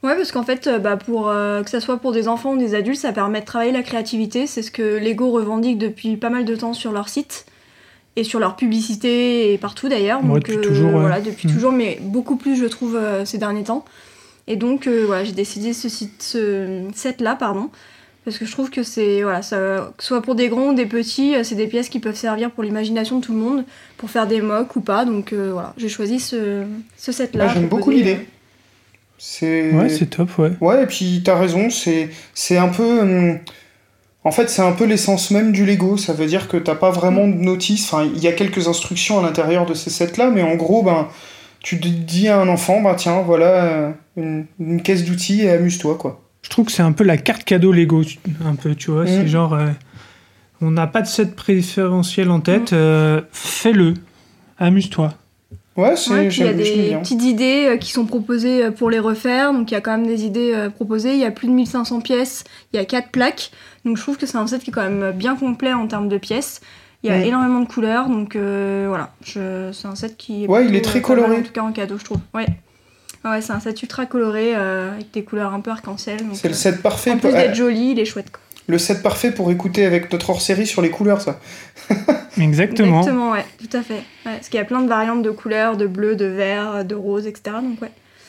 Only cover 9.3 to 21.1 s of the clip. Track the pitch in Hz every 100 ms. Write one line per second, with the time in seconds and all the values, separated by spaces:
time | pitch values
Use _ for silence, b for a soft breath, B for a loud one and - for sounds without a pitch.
9.3 | 240 214 196 202 - 269 240 202 262 269
10.3 | 143 - 214 208 - 165 - 160 160 214
11.3 | - 165 151 254 254 220 - 196 220 247
12.3 | 262 277 262 240 - 240 226 214 196 196
13.3 | 214 214 208 208 240 - b b b b
14.3 | b - 214 240 269 269 233 214 190 202
15.3 | 185 202 202 220 233 240 220 208 - -
16.3 | 233 208 196 190 190 190 208 262 254 220
17.3 | - 233 196 269 b b b b b -
18.3 | 214 220 - 269 262 226 - 208 202 202
19.3 | 180 202 202 190 190 - - - 247 226
20.3 | 240 240 233 277 262 220 233 233